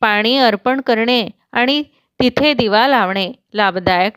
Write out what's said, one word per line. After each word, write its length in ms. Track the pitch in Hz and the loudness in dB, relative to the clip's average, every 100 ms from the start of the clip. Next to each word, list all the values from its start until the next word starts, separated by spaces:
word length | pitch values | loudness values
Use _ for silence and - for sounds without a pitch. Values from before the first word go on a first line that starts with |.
पाणी 360 | 220 208 214 269 | 0 0 0 2
अर्पण 440 | 247 202 254 269 | 2 0 -2 -4
करणे 480 | 254 226 233 247 208 - _ | -2 -2 0 0 -2 -10 _
आणि 300 | - 247 294 294 _ _ - | -2 0 -2 -4 _ _ -2
तिथे 340 | 254 240 294 | -2 0 0
दिवा 340 | 262 226 208 262 | 0 0 2 2
लावणे 440 | 262 185 196 190 - _ | 2 0 -2 -6 -8 _
लाभदायक 580 | 208 196 180 180 180 190 | -2 -2 0 0 0 0